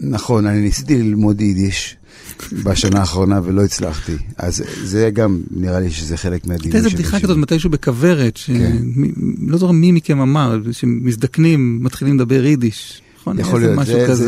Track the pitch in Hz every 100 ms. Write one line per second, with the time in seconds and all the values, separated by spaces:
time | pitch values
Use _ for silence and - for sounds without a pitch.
0 | 139 110 - 113 104 104 104 - 135 135
1 | 110 104 107 104 104 95 98 92 - -
2 | - - - - - - 101 92 101 98
3 | 92 90 95 98 87 98 98 - 85 76
4 | - 78 - - 90 - - - 101 104
5 | 113 104 107 90 - 85 92 90 92 80
6 | 78 85 90 87 87 85 80 220 220 175
7 | 160 196 190 156 143 160 170 147 - 117
8 | 170 160 117 - - 120 117 117 123 123
9 | 151 160 - - - 170 180 165 175 170
10 | - 143 131 151 127 110 110 - 123 120
11 | 127 113 127 - 165 156 123 117 127 -
12 | 135 139 120 131 135 147 117 - - -
13 | - _ - - 180 120 113 101 131 120
14 | 123 123